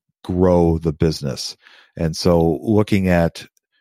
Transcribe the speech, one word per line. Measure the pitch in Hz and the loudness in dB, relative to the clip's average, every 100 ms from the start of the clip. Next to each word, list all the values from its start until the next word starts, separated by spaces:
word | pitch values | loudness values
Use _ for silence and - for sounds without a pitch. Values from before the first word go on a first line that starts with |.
| _ _ | _ _
grow | - 90 92 87 85 82 | -6 0 2 4 2 0
the | 80 | -2
business. | 76 82 78 69 65 - - _ - _ - | -2 -2 -2 -8 -10 -12 -16 _ -20 _ -6
And | 85 80 | -6 -2
so | 92 85 82 78 | 2 2 2 0
looking | 69 104 107 104 92 | 0 0 0 0 2
at | 87 82 - - _ _ _ | 2 0 -4 -20 _ _ _